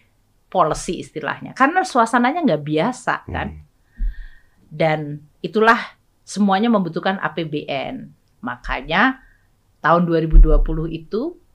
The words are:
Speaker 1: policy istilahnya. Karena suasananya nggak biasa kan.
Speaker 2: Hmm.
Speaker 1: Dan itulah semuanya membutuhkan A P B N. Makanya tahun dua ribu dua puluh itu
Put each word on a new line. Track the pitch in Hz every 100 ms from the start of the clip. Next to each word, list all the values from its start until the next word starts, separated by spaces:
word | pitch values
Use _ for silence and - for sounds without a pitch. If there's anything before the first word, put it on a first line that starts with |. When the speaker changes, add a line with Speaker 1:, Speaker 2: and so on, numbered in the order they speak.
| _ _ _ _ _
Speaker 1:
policy | 190 156 151 - 175
istilahnya. | - - - - -
Karena | - 269 370
suasananya | 370 254 226 247 240 330
nggak | 302 151 147
biasa | 151 202 254 - 143 -
kan. | - 71
Speaker 2:
Hmm. | 76 - _ _ - - - - - _ _ _
Speaker 1:
Dan | 151 160 156 147 147 - _
itulah | 180 214 220 233 - - _ _
semuanya | - 190 202 190 233
membutuhkan | 214 175 165 190 190
A | 156
P | 180 160
B | 147
N. | - 139 131 - 208 - _ _
Makanya | 120 120 - 131 143 170 254 262 - _ _ _ _ _
tahun | 147 170
dua | 170 165
ribu | 160 156
dua | 160 156
puluh | - 160 160
itu | 160 - 208 302 359 _